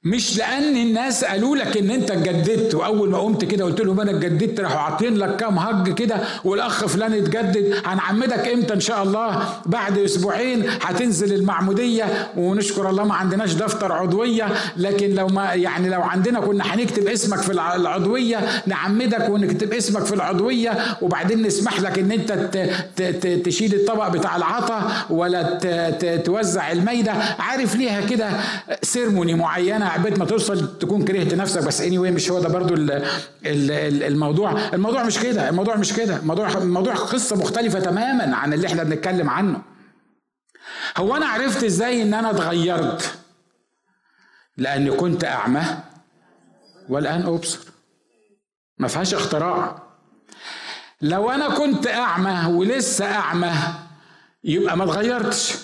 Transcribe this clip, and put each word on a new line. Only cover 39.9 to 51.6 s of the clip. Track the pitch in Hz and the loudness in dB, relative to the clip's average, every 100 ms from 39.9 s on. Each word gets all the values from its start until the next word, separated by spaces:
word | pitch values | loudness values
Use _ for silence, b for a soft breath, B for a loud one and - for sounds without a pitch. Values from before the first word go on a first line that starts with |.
| _ _ _ _ _ _ B B B B - | _ _ _ _ _ _ B B B B -2
هو | 190 277 | 0 0
أنا | 302 | 0
عرفت | 226 262 202 | 0 -2 0
إزاي | 220 175 233 247 | 0 0 0 0
إن | 214 | 0
أنا | 214 226 | 0 0
اتغيرت؟ | 175 165 170 170 170 165 165 - - - _ _ _ _ _ _ _ b b b b b - | 0 0 0 0 0 -2 -2 -6 -10 -20 _ _ _ _ _ _ _ b b b b b -6
لأني | 131 139 139 | -4 0 0
كنت | 135 175 160 | 0 0 0
أعمى | - 127 107 139 160 160 - - _ _ _ _ _ _ - - - | -2 -2 0 0 0 -4 -12 -20 _ _ _ _ _ _ -20 -20 -6
والآن | 135 143 165 | -4 -2 -2
أبصر. | 180 165 165 - - - _ _ _ _ _ _ _ _ _ _ | -2 -2 -4 -10 -12 -20 _ _ _ _ _ _ _ _ _ _
ما | 127 | -4
فيهاش | 151 180 | -2 -2
اختراع. | 196 - 156 170 175 185 - - _ _ _ _ B B B B B B B | -2 -2 -2 0 -2 -4 -8 -20 _ _ _ _ B B B B B B B
لو | 151 180 214 | -2 0 0
أنا | 269 294 | 0 -2
كنت | 277 | 0